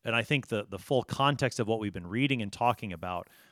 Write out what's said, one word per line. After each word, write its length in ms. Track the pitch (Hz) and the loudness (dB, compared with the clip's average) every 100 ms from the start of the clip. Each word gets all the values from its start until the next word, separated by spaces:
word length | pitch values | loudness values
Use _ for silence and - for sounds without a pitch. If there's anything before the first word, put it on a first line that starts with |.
| 113 | -2
And 100 | 117 | -2
I 80 | |
think 240 | 113 147 - | 0 0 0
the, 180 | 107 104 | -4 -4
the 100 | 98 | -8
full 240 | - 135 | 0 0
context 560 | - - 139 135 127 - | 0 2 4 4 0 0
of 80 | 107 | 0
what 120 | 113 | 0
we've 120 | 104 | -2
been 140 | 95 87 | -6 -6
reading 340 | 110 139 131 | -2 0 0
and 100 | 101 | -2
talking 400 | - 120 113 104 | 0 2 2 -2
about 340 | 82 90 90 - - - | -6 -6 -6 -8 -18 -20